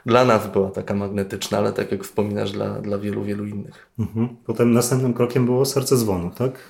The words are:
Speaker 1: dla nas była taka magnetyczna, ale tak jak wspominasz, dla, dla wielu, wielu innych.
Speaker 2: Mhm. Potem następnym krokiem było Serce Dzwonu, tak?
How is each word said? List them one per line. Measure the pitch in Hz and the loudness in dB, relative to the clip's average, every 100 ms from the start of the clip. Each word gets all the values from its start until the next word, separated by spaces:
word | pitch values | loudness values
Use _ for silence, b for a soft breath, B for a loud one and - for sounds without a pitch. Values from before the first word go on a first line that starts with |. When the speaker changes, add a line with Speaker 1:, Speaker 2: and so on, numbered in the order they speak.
| - | 2
Speaker 1:
dla | 120 127 | 4 6
nas | 110 101 | 4 4
była | 98 95 | 0 0
taka | - 92 | -2 -4
magnetyczna, | 101 101 101 98 98 - 104 | -4 -2 -4 -6 -6 -4 0
ale | 104 | 0
tak | 104 104 | -2 -4
jak | 98 | -4
wspominasz, | - - 104 104 101 | -4 -4 -2 -2 -4
dla, | 104 104 104 | -4 -4 -4
dla | 104 101 | -4 -4
wielu, | 104 104 | -4 -4
wielu | 101 101 104 | -4 -6 -6
innych. | 101 95 - - - | -8 -10 -16 -16 -6
Speaker 2:
Mhm. | 104 113 117 - - | -4 -2 -2 -4 -6
Potem | 113 120 | 2 4
następnym | 117 120 131 127 | 4 4 2 0
krokiem | 117 123 135 123 | 2 0 2 2
było | 123 139 | 2 2
Serce | 139 123 131 | 0 2 2
Dzwonu, | 110 90 87 - | 2 0 -4 -4
tak? | 131 135 - | -4 -4 -12